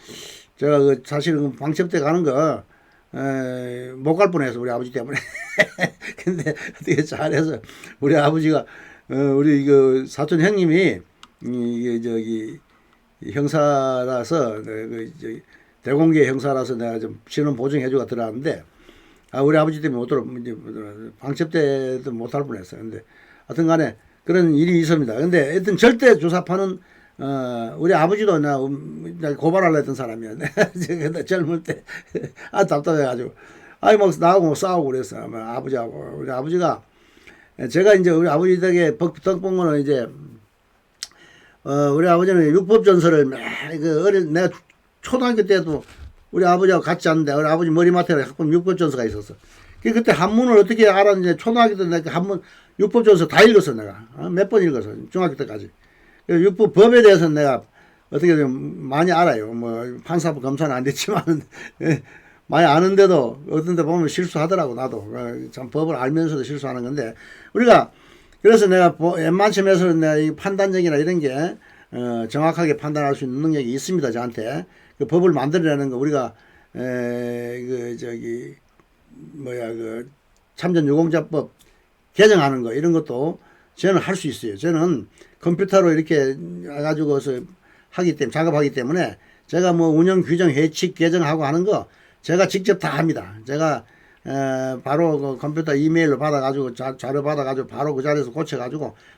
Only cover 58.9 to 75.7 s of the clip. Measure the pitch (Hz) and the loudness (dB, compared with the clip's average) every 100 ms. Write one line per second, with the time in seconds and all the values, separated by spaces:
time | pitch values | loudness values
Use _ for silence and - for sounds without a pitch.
58.9 | 139 180 165 175 113 107 117 117 113 123 | 0 2 4 2 2 -4 -6 -6 -6 -8
59.9 | 123 135 170 160 143 135 139 156 127 131 | -12 -4 -4 -2 -4 -6 -4 -2 -2 -4
60.9 | 143 - 190 156 156 - - - - 151 | -4 -4 -4 -2 -2 -4 -18 -20 -8 -2
61.9 | 147 - - _ _ - 143 165 151 185 | -2 -4 -20 _ _ -4 2 4 4 4
62.9 | 196 190 170 117 131 147 156 165 170 151 | 6 6 6 0 -4 -6 -4 -2 -2 0
63.9 | 175 151 - 180 156 160 185 143 120 131 | 0 -2 -2 -4 -2 -2 -2 -2 -4 -8
64.9 | 117 101 120 120 123 127 127 123 151 160 | -8 -12 -10 -10 -10 -12 -14 -8 -4 -2
65.9 | 135 131 160 165 147 127 143 131 127 120 | -2 -2 0 -2 -2 -6 -8 -8 -8 -8
66.9 | 143 113 - - - - 208 240 175 - | -6 -8 -10 -20 -20 -6 2 6 6 6
67.9 | _ _ - _ _ 202 226 202 185 175 | _ _ -20 _ _ 6 6 6 6 4
68.9 | 170 170 180 160 185 208 190 190 185 180 | 4 -2 0 0 2 2 2 2 4 4
69.9 | 160 156 151 156 147 196 196 196 185 175 | 2 2 2 0 -2 -4 -2 0 0 0
70.9 | 147 156 175 143 135 165 - _ - - | 0 0 0 -2 -2 -6 -8 _ -20 -14
71.9 | 120 123 117 113 147 160 160 165 139 151 | -8 -6 -6 -6 -2 -2 0 -2 -2 -4
72.9 | 151 143 139 135 131 160 151 120 135 - | -4 -2 -4 -6 -4 -2 -2 -2 -6 -4
73.9 | 180 135 117 120 117 110 151 180 _ _ | -2 -2 -4 -6 -8 -8 -8 -12 _ _
74.9 | - 135 170 185 143 139 180 160 | -8 -2 2 2 2 0 0 0